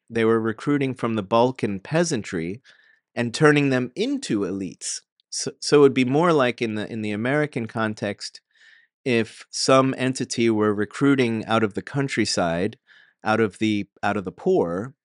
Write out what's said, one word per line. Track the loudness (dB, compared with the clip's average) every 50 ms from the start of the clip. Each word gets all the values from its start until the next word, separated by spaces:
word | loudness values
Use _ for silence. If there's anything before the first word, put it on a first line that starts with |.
| _ -6
They | -2 0 2
were | 2 2 2
recruiting | 0 -2 -4 -4 -2 -2 0 0 0 -2 -4
from | -4 -4 -2 -2
the | -2 -2
Balkan | 2 4 4 4 4 2 -2 -4 -4 -4 -4
peasantry | -6 -2 0 0 0 0 -2 -6 -6 -6 -6 -6 -6 -6 -8 -10 _ -20 -20 _ _ _ _ _ _ _ -6
and | -4 -4 -4 0
turning | 4 4 6 6 6 4 2
them | 2 0 -2 -4 -4
into | -4 -4 -4 -4 -6 -4 -2 -2 -2
elites. | -2 -2 -4 -6 -8 -8 -10 -10 -10 -10 -10 -10 _ _ _ _ _ -12
So, | -10 -8 -8 -8 -10 -8
so | -2 4 6
it | 8
would | 8 6 6
be | 4 0
more | 2 2 2 2 4
like | 4 4 2 2 0 -2
in | -4 -4 -4
the, | -4 -6 -6
in | -8 -6
the | -6 -4
American | -4 -2 -2 -2 0 -2 -2 -2 -4 -6 -8
context, | -6 -4 -4 -4 -4 -4 -4 -6 -6 -6 -8 -12 -18 -18 -20 _ _ _ _ -20 -20 -20 _ _ _ _ _ -2
if | 0 2 2 0 -2 -6 -20 -20 _
some | -8 -4 2 4 4 6 4 4 0
entity | -2 -4 -4 -2 -4 -6 -6 -2 0 2 2
were | 2 2 2 2 2
recruiting | 0 -2 -4 -2 0 2 2 4 4 2 0 0 -4 -2
out | 0 0 2
of | 0 0 -2
the | -4
countryside, | -8 -6 -4 -4 -4 -2 -2 -2 -2 0 0 0 0 0 0 -2 -2 -4 -6 _ _ _ -20 -20 _ _ _ _
out | -2 0 2 2
of | 2 0 0 -2
the, | -2 0 0 -2 -4 -8 _ -4
out | -2 -2 -2
of | -2 -4
the | -8
poor, | -10 -6 -2 0 2 2 0 0 -2 -6 -6 -8 -12 _